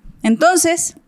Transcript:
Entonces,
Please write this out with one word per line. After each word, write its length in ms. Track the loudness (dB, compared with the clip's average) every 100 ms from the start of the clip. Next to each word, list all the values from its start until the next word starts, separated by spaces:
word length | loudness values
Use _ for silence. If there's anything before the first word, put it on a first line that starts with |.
| -16 -6
Entonces, 720 | -2 2 2 2 0 -2 -6 -12